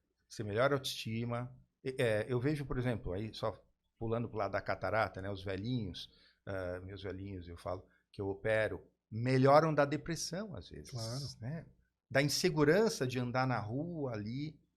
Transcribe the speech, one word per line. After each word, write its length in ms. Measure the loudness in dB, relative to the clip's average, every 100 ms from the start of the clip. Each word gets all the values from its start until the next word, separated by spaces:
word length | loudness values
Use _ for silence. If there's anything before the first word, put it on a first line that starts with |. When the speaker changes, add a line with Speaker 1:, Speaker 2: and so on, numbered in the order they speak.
| _ _ _
Speaker 1:
você 140 | -8
melhora 320 | -4 2 4 2
a 20 |
autoestima. 760 | -2 -6 -4 -4 -2 -4 -6 -12 _ _
E, 120 | -8 0
é, 260 | 2 2 0
eu 100 | 0
vejo, 260 | 0 -2 -4
por 120 | -2
exemplo, 360 | -2 -2 -4
aí 200 | -4 -6
só 260 | -4 -6 -6 _ _ _ -8
pulando 280 | -4 -2 -2
pro 80 | -2
lado 140 | -2
da 100 | -2
catarata, 600 | -2 -2 0 2 0 -2
né, 80 | -6
os 120 | -6
velhinhos, 680 | -6 -4 -2 -2 -4 -8 -14 _ _ _ -8
ah, 340 | -6 -4 -6
meus 180 | -8 -10
velhinhos, 440 | -8 -8 -8 -10 -12
eu 100 | -10
falo, 260 | -6 -8 -8 _ _
que 100 | -6
eu 60 | -4
opero, 560 | -2 0 2 2 -2 -12 _ -10
melhoram 640 | -4 2 6 10 8 8
da 120 | 4 2
depressão, 720 | 0 -4 -6 -4 -6 -8 -10
às 140 | -12
vezes, 220 | -14 -10
Speaker 2:
Claro. 340 | -8 -6 -6 -8 -10
Speaker 1:
né? 260 | -10 -10 -12 _ _ _ -2
Da 100 | 2
insegurança 880 | 4 4 2 6 6 8 6 2 -2
de 100 | 0
andar 300 | 0 0 2
na 120 | 0
rua 520 | -2 -4 -4 -4 -4
ali 460 | -4 -6 -6 -8 -10 _